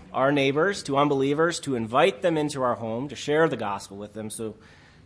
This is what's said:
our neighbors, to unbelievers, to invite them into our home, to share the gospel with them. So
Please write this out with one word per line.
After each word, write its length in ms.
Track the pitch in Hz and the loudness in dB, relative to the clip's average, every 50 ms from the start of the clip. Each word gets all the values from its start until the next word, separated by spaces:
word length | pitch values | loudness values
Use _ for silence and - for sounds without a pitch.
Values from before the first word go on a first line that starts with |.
| - - - | -12 -6 0
our 180 | 123 131 139 | 2 2 4
neighbors, 520 | 147 143 135 139 135 151 170 196 196 196 - | 4 4 2 2 2 2 2 0 0 -4 -4
to 140 | - 135 | -2 2
unbelievers, 640 | 143 147 147 143 135 135 139 143 151 160 175 165 - | 2 4 4 2 2 2 2 2 2 2 0 0 -2
to 140 | - 143 131 | -4 -4 -4
invite 460 | 117 113 107 120 139 165 196 190 - | -4 -2 0 4 4 4 4 2 2
them 160 | - 175 165 | 0 0 0
into 240 | 156 151 147 131 139 | 0 -2 -2 -2 -2
our 140 | 131 123 117 | 0 0 -2
home, 340 | 107 117 110 110 117 135 147 | -2 -4 -6 -4 -6 -6 -8
to 60 | 127 | -10
share 340 | - - 147 147 156 165 160 | -8 -4 0 2 4 4 2
the 80 | - | 2
gospel 400 | 113 113 101 101 98 - - 101 | -2 -4 -4 -4 -6 -8 -12 -14
with 160 | 101 104 104 - | -14 -14 -12 -12
them. 160 | 110 107 107 | -10 -10 -10
So 280 | - - 113 110 101 - - - - - - - - - - | -8 -8 -8 -8 -10 -12 -18 -20 -20 -20 -20 -20 -20 -20 -16